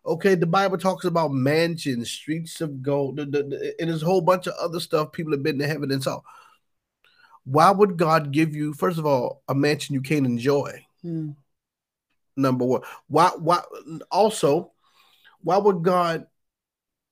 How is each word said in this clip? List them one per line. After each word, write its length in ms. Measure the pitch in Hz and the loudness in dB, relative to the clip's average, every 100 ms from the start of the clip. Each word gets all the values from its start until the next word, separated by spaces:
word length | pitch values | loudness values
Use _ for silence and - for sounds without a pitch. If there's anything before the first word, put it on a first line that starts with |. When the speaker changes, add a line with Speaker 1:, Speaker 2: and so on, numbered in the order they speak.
| - | -6
Speaker 1:
Okay, 300 | 165 196 185 | -2 2 2
the 100 | 170 | 2
Bible 320 | 190 196 180 | 2 2 0
talks 260 | 190 180 | -2 -2
about 300 | 180 170 151 | -2 0 0
mansions, 760 | 135 131 156 170 165 147 120 113 | 0 0 2 0 -2 -4 -4 -6
streets 520 | - - 160 165 - | -10 -8 -6 -8 -8
of 200 | 165 135 | -8 -6
gold, 360 | 131 143 135 139 | -2 -2 -2 -6
the, 80 | 143 | -4
the, 180 | 143 | -4
the, 320 | 139 147 143 143 | -4 -6 -8 -6
and 120 | 165 | -4
there's 140 | 165 | -2
a 20 | 160 | 0
whole 160 | 190 | 2
bunch 260 | 170 185 180 | 4 2 0
of 60 | |
other 260 | - 170 170 | -6 -6 -6
stuff 320 | 165 156 156 | -2 0 0
people 220 | - 156 | -4 -4
have 100 | 143 | -2
been 160 | 147 135 | -2 -2
to 80 | 147 | -2
heaven 240 | 151 139 | -2 -2
and 100 | 135 | -2
saw. 200 | 135 135 - - - _ _ _ _ _ _ _ _ _ | -4 -6 -10 -20 -20 _ _ _ _ _ _ _ _ _
Why 280 | 135 139 175 | -2 6 6
would 260 | 196 208 170 | 6 4 4
God 340 | 160 160 147 | 2 2 2
give 240 | 139 160 151 | 0 0 0
you, 180 | 151 | -6
first 260 | 151 185 165 | -4 -4 -2
of 60 | 151 | 0
all, 380 | 131 123 - - | 0 0 -6 -4
a 40 | |
mansion 420 | 139 147 147 - 135 | 0 2 0 -2 -4
you 60 | |
can't 240 | 131 151 131 | -2 0 0
enjoy? 600 | 117 127 143 123 - - _ | 0 0 0 0 -8 -18 _
Speaker 2:
Hmm. 300 | 175 165 156 147 _ _ _ _ _ _ _ _ _ - | -10 -8 -8 -12 _ _ _ _ _ _ _ _ _ -2
Speaker 1:
Number 260 | 135 127 | 0 2
one. 200 | 123 120 - - - | 0 0 -4 -18 -2
Why, 240 | 147 180 - | 4 4 2
why, 260 | 160 175 - 107 143 160 - | 0 0 -2 -14 -14 -14 -2
also, 600 | 175 214 214 151 151 - _ _ _ _ _ _ _ | 2 2 2 2 2 -2 _ _ _ _ _ _ _
why 160 | 165 190 | 0 2
would 260 | 208 185 | 4 2
God 440 | 165 180 170 160 - _ _ _ _ _ _ _ _ | 2 2 0 -2 -8 _ _ _ _ _ _ _ _